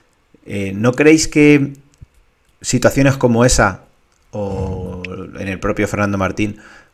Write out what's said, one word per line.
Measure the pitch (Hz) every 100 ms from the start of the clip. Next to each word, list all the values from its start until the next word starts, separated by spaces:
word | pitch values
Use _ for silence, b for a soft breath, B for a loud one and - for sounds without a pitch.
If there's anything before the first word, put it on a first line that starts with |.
| b _ _ _ -
Eh, | 101 98
¿no | 98 123
creéis | 127 151 160 -
que | 156 147 147 139 - _ _ - _ _ _ _ _
situaciones | - 123 120 - 135 135
como | 123 113
esa, | 123 - 104 - _ _ _ _ _
o | 104 98 95 95 92 92 92 90 92 92 -
en | 95
el | 90
propio | 101 107 101
Fernando | 101 101 98
Martín, | 92 98 107 - b b b